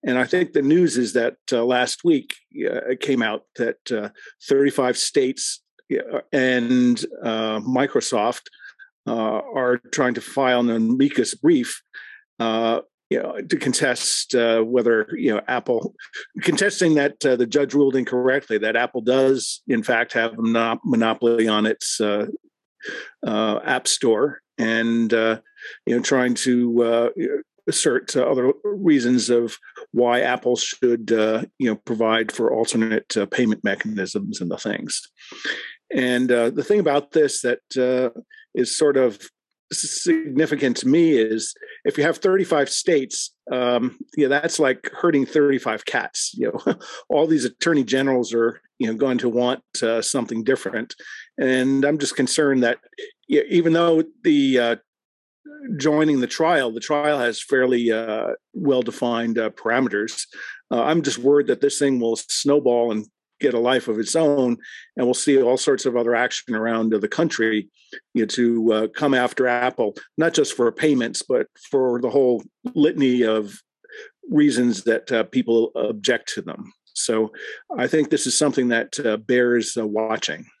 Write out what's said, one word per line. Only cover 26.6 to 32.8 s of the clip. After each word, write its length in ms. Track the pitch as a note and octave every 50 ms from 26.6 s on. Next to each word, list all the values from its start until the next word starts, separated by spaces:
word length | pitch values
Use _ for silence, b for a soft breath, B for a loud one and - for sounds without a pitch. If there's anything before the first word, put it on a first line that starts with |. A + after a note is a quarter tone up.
| B2 A#2+ A#2 A#2+ A#2+
uh, 260 | A#2 A#2 A#2 A#2 A#2+ - - - - D3 C#3+ - _ _ _ _
assert, 480 | - E3 - - D3+ A#2+ B2+ - - -
uh, 120 | C3+ B2
other 260 | - D3+ C3 B2 C3 - - -
reasons 680 | G#3 G#3 - G2+ E3 D3+ C3+ A#2 A#2+ B2+ B2 G#2+ A#2
of 260 | A#2+ A#2+ A#2+ A2+ - - B B B B B B
why 300 | - A#2 A#2+ A#2+ A#2+ B2
Apple 340 | - B2 B2 B2 - B2 B2
should, 560 | A#2+ - - - - - B2 A#2+ A#2 A2+ G#2
uh, 340 | A2+ A2 G#2+ A2 A2 A2+ B2 - _
you 100 | _ C3+
know, 80 | A#2 G#2+ - _
provide 460 | - A#2 A2 A#2 A2 A2+ A2+ A2+ A2
for 220 | - - A#2 A2+ C3
alternate, 640 | A2+ A2+ - - A2+